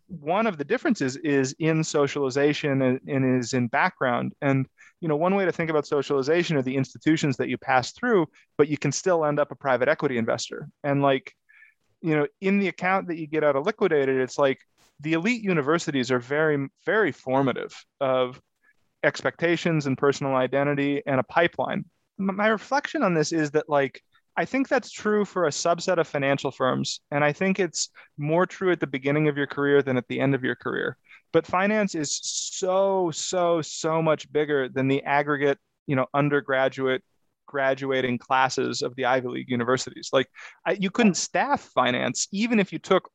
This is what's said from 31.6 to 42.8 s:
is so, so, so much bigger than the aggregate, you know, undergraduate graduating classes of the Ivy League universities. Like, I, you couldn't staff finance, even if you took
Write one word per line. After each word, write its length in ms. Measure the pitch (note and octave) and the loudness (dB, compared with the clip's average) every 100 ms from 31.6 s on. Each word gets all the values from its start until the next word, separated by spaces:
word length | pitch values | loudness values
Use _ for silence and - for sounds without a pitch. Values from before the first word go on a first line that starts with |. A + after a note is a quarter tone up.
| G3+ G#3+ G3+ E3 | 0 0 0 -2
is 240 | C#3+ - | -4 -6
so, 880 | - - - - F#3 F#3 G3 F#3+ F3 | -8 -8 -8 -6 -2 2 2 2 -2
so, 500 | D3+ - F#3 F3 E3+ | -4 -4 0 2 0
so 380 | D3 - D#3+ E3 | -2 -4 -2 0
much 300 | D#3+ D3+ C#3+ | 2 0 -2
bigger 380 | C#3+ D3 D3 B2+ | -2 0 0 0
than 180 | C3 C3 | 0 0
the 160 | C#3 | 0
aggregate, 540 | C#3+ C#3+ C#3+ C#3+ C#3+ C#3 _ _ - | 2 0 2 2 0 0 _ _ -4
you 80 | C3+ | -2
know, 100 | B2+ | 0
undergraduate 920 | C#3+ C#3+ C#3+ C3 C3 C3+ C3 C3 C3 _ _ _ _ _ | 0 2 0 0 0 0 0 -2 -2 _ _ _ _ _
graduating 680 | C#3+ C3+ C3+ C3+ C3 B2+ B2 | -2 0 0 -2 -2 -2 -2
classes 640 | - C3 C3 - B2 A#2+ | 0 2 2 0 -4 -4
of 120 | C#3 B2+ | -6 -4
the 100 | B2 | 0
Ivy 240 | C3 B2 | 0 -2
League 200 | C3 B2+ | -8 -4
universities. 600 | A#2+ A#2+ B2+ - - - | -2 0 -2 -4 -12 -2
Like, 160 | C3+ B2+ - - - F3 | -2 -2 -8 -20 -8 -4
I, 80 | |
you 180 | G3 F#3+ | -2 -2
couldn't 240 | G#3+ A3 E3 | 2 2 2
staff 460 | - F3 B3 C#4+ - | -2 -2 0 -2 -2
finance, 540 | - B2+ B2 B2+ - - | -2 0 0 -2 -4 -6
even 260 | F#3+ A3+ A3+ | -2 0 2
if 140 | F#3 | 0
you 40 | |
took 300 | D#3 | -4